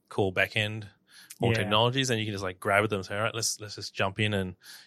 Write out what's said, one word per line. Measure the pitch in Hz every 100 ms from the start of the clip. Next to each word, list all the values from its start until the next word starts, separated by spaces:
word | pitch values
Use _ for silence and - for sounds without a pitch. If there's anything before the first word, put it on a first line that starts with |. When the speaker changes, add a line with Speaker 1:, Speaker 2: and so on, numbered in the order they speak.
| -
Speaker 1:
cool | - 98
backend | 92 95 110 107 110 104 _ _ - - -
or | 92
Speaker 2:
Yeah. | 92
Speaker 1:
technologies, | 98 107 120 131 127
and | 110
you | 107
can |
just, | 98
like, | 95 92
grab | 107 98 110
them | 101
and | 90
say, | 101
"All |
right, | 113
let's, | 113 113 -
let's | 104
just | 98 -
jump | - 98 98
in | 107
and, | 101 92 - - -